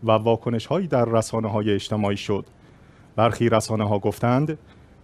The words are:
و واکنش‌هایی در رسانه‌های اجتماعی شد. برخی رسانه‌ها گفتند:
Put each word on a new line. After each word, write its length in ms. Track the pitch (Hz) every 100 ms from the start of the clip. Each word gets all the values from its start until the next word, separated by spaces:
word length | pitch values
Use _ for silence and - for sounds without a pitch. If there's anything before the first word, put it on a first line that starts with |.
و 60 | 113
واکنش‌هایی 760 | 110 110 113 - 117 - 160 180
در 180 | 131
رسانه‌های 680 | 117 113 110 113 110 107 107
اجتماعی 420 | 98 - 107 101 101
شد. 300 | - 98 - - - - - - - -
برخی 320 | 113 - 117
رسانه‌ها 500 | 110 - 110 104 101
گفتند: 600 | 104 98 120 127 156 151 - - - -